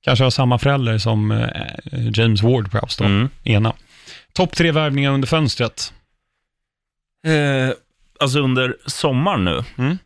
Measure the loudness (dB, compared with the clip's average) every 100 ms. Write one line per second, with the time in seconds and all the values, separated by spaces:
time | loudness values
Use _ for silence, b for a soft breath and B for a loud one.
0 | 0 2 2 2 0 2 0 0 0 -2
1 | 0 0 0 0 -2 -6 -10 -12 -10 -6
2 | -2 0 2 2 2 2 0 -2 -4 -2
3 | 0 2 0 -4 0 2 0 -4 B B
4 | B B B -2 -2 0 2 2 0 0
5 | 0 0 0 2 0 0 -4 -4 -12 -14
6 | _ _ _ _ _ _ _ _ _ _
7 | _ _ 0 0 2 0 -2 -4 _ _
8 | _ _ 0 2 2 2 0 -4 -10 -4
9 | 0 2 0 0 0 0 -4 -4 -4 -4